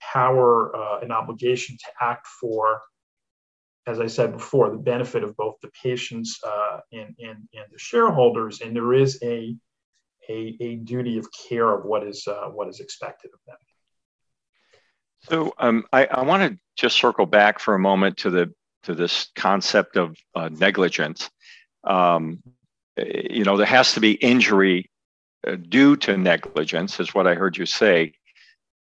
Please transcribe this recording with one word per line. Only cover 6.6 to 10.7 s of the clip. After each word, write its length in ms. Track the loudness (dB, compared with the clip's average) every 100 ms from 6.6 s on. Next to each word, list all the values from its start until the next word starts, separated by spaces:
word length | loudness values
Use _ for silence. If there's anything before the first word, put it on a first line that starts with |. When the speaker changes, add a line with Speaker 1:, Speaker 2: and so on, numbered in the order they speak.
| -6 -8 -14
Speaker 1:
and, 220 | -20 -20 -18
and, 180 | -20 -20 -20
and 120 | -20 -20
the 80 | -20
shareholders. 840 | -4 2 2 4 4 2 -4 -10
And 140 | -8
there 200 | -4 2
is 240 | 4 2 0
a, 320 | -6 -6 -10 -14 _ _ _ _ _ _ -12
a, 280 | -10 -12 -10
a 160 | -10